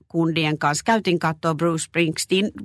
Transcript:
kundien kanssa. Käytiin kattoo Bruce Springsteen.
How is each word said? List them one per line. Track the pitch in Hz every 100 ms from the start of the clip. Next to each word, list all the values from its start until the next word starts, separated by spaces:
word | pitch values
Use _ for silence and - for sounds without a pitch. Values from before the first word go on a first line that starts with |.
| _
kundien | 165 165 165 156 151
kanssa. | 147 151
Käytiin | - 226 185 170
kattoo | 160 156 165
Bruce | 156 170 165
Springsteen. | - 170 165 160 - 190 202 -